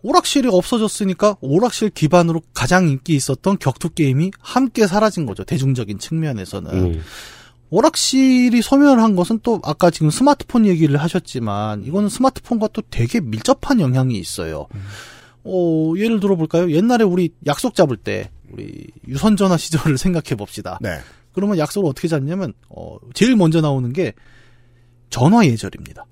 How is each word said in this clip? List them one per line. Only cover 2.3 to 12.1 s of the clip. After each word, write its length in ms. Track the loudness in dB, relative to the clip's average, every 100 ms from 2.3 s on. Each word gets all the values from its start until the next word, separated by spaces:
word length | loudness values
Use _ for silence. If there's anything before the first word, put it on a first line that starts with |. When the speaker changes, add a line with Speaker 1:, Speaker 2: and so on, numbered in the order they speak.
| -2 -6
Speaker 1:
가장 340 | -6 0 2 2
인기 280 | -2 -2 -2
있었던 420 | -2 -2 -2 0
격투 320 | -2 -4 -8 -2
게임이 340 | 0 0 -2 -6
함께 460 | -4 0 0 2 2
사라진 400 | 4 0 0 -6
거죠. 180 | -6
대중적인 540 | -4 -2 0 -2 -4 -8
측면에서는. 760 | -6 -4 -4 -6 -8 -10 -4
Speaker 2:
음. 300 | 0 0 -2 -8 -18 -20 -20 -20 _ _
Speaker 1:
오락실이 920 | 2 2 0 -2 2 4 4 4 2
소멸한 540 | 2 4 6 6 4 2
것은 240 | 0 -2
또 180 | -2 -4
아까 260 | -4 2 2
지금 200 | 2 0
스마트폰 540 | 2 2 2 0 2 2
얘기를 280 | 4 2 2
하셨지만 840 | 0 -4 -6 -6 -4 -4 -4 -6
이거는 260 | -6 -2
스마트폰과 600 | -2